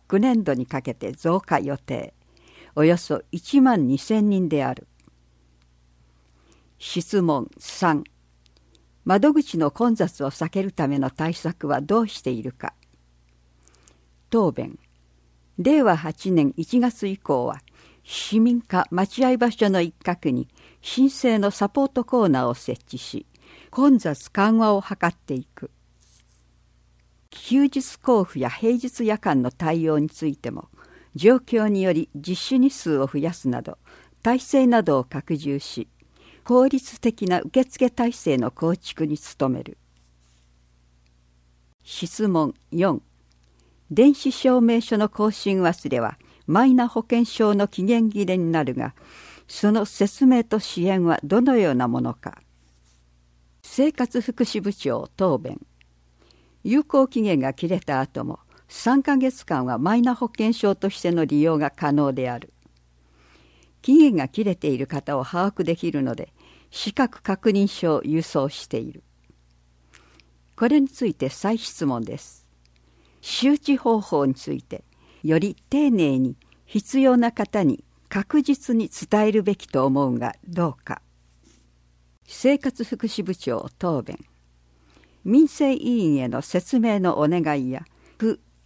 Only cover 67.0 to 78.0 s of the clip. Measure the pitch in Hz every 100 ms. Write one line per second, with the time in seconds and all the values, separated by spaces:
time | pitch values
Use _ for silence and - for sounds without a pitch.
67 | 247 - - 190 226 202 202 - 170 151
68 | - 160 160 156 135 - - 113 - -
69 | _ _ _ _ _ _ _ _ _ -
70 | _ - _ _ _ - 233 294 277 -
71 | 226 - 131 - 196 226 - - 147 120
72 | 104 - - - _ _ _ _ _ _
73 | _ _ - - 262 294 - 269 247 220
74 | 196 151 139 131 - 135 - - - _
75 | _ _ 151 160 196 - _ 277 294 214
76 | 156 131 127 - _ _ _ 214 - 262
77 | 269 247 233 - 208 214 160 - _ _